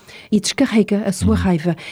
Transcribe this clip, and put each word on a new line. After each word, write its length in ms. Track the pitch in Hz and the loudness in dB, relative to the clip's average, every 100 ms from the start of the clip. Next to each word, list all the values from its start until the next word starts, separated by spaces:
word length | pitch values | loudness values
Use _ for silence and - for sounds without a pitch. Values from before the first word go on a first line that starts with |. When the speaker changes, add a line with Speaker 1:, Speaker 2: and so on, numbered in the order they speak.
| - - - | -20 -20 -2
Speaker 1:
e 80 | 208 | -2
descarrega 640 | - - 269 220 202 202 208 | 0 -2 2 2 2 0 -2
a 60 | |
sua 240 | 185 - 208 | -2 0 2
Speaker 2:
Uhum. 0 | |
Speaker 1:
raiva. 400 | 190 170 170 160 - | 2 0 0 -4 -8